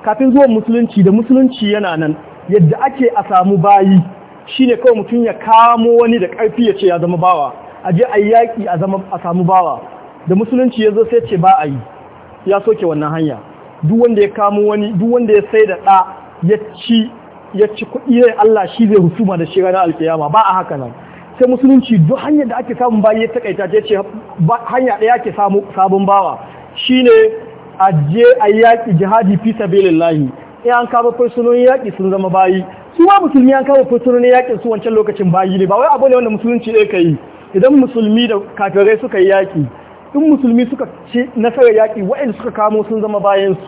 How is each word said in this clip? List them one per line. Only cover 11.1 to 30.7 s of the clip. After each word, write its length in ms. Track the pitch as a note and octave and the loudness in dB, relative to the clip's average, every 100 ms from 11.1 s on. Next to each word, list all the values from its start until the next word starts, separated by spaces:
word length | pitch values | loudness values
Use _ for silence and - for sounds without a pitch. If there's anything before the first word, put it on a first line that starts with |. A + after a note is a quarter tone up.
| A#3 - | -2 -2
ce 80 | F#3+ | 0
ba 160 | F#3 D#3 | 2 2
a 60 | D3+ | 0
yi. 100 | C3+ G#2+ - - - - - - | -8 -12 -20 -20 -20 -20 -12 -4
Ya 140 | G3 A3+ | -2 -2
soke 160 | G#3+ F3 | -2 -2
wannan 260 | D3+ D3+ | -4 -6
hanya. 240 | D#3+ D#3 A2 - - - - | -4 -6 -6 -16 -20 -20 -6
Duk 160 | D3+ A3+ | -2 0
wanda 200 | A#3+ G#3+ | 0 2
ya 80 | G3+ | -2
kamo 360 | G3+ G3+ G#3 G#3 | 0 -2 0 -2
wani, 240 | G#3 G#3 | -2 -4
duk 180 | F#3+ A3+ | -4 -2
wanda 200 | B3 A#3 | -2 2
ya 80 | G#3 G3+ | 0 2
sai 140 | A3 G#3 | 0 0
da 80 | F3+ - | 0 2
ɗa, 180 | F#3+ F3+ - - - | 2 2 -10 -20 -6
ya 140 | E3 G#3+ - - | -2 -2 -4 -16
ci, 300 | - A3+ A3 - - - - | -2 -2 -2 -12 -20 -20 -14
ya 140 | E3+ G#3 - | -2 -2 -2
ci 100 | A3 | -12
kuɗi 400 | C4 - A#3+ A#3+ | -10 -2 2 2
ne 80 | G#3+ | 2
Allah 260 | G#3+ G#3+ F#3 - | 0 2 -2 -2
shi 120 | A3 | 2
zai 100 | G#3 | 2
husuma 400 | F3 - G3+ F3 | 2 -2 -4 -4
da 80 | E3 | -4
shi 160 | F#3+ | -2
ranar 220 | F#3 F#3 F3 | 0 0 -2
alkiyama. 440 | D3+ D#3+ D#3+ D3 | -2 -4 -4 0
Ba 80 | G#3+ G3+ | 2 2
a 40 | F#3 | -2
haka 220 | F3 D3 | -4 -10
nan. 140 | B2 A#2+ - - - - | -12 -16 -20 -20 -20 2
Sai 80 | B3 | 2
musulunci 500 | B3+ C4 C4+ B3+ A3 D#3 | 4 4 4 4 2 2
duk 100 | C4+ | 0
hanyar 300 | C#4+ D4+ B3+ | 0 0 0
da 80 | A#3 | -6
ake 160 | B3+ A#3 | -8 -4
samun 260 | B3 A3 | -2 2
bayi 200 | G#3+ A3 | 0 0
ya 60 | A3+ | -2
takaita 400 | A#3+ A3 F#3+ F#3 | -4 -6 -6 -2
ta 120 | G#3 G#3 | -2 -2
ce 80 | G3 G3 G#3+ - - | -4 -4 -14 -18 -4
ba, 200 | E3+ A#3 - | -2 -2 -2
hanya 320 | B3 B3+ G#3 | -2 -2 -2
ɗaya 140 | A3 A#3+ | 0 0
ake 160 | A3+ F#3+ | -2 -4
samu 260 | G3+ G3 G3 - | -2 -2 -4 -2
sabon 300 | F#3+ G3 G3 | 0 0 2
bawa. 340 | G3 F3 C3 - - - - | 0 0 -8 -16 -20 -20 -12
Shi 280 | - B3+ | -2 2
ne 80 | B3 A3+ - - - - - - | 4 4 4 -2 -16 -20 -20 -2
a 120 | F#3+ D#3+ C#3+ | 0 0 -2
je 120 | G3+ A#3+ B3+ | 2 4 4
a 80 | G#3 | 2
yi 120 | G#3+ | 4
yaƙi 320 | A3+ A#3 A3+ E3 | 4 2 0 -2
jihadi 380 | F#3+ A3 G3 G3 | 0 0 0 0
fi 120 | A3 A3 | -2 -4
sabilillahi. 720 | G3+ G3 F#3+ D#3+ E3+ D#3 C3+ - - - | -2 0 2 2 0 0 -4 -8 -20 -8
In 60 | A#3+ | -2